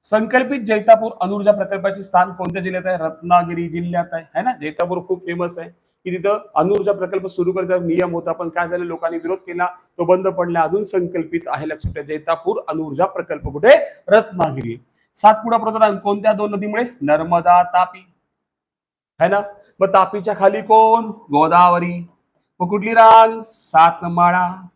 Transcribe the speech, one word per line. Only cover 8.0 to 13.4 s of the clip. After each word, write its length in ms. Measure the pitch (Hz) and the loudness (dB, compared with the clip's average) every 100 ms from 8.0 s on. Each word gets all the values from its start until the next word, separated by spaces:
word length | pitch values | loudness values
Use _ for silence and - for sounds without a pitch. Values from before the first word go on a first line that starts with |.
| 180 | -2
होता, 200 | 170 170 | -4 -6
पण 160 | 165 170 | -6 -6
काय 200 | 170 170 | -4 -4
झालं, 160 | 175 | -6
लोकांनी 320 | 175 165 165 170 | -8 -6 -6 -6
विरोध 220 | 160 160 | -6 -8
केला, 280 | - 175 180 | -8 -6 -6
तो 380 | - _ - | -6 _ -6
बंद 240 | 170 185 190 | 0 2 0
पडला. 320 | 180 175 170 | -2 -2 -2
अजून 240 | 156 196 | 0 -2
संकल्पित 560 | 208 190 175 175 160 170 165 | -2 -4 -4 -6 -6 -8 -6
आहे, 220 | 139 156 | -8 -8
लक्षात 240 | 156 - | -8 -8
ठेवा. 140 | 160 143 | -10 -10
जैतापूर 540 | 156 147 165 185 226 - | -8 -4 -4 -4 -6 -6
अणुऊर्जा 380 | 156 156 135 185 | -8 -6 -2 -2
प्रकल्प 420 | 175 170 151 | -4 -10 -10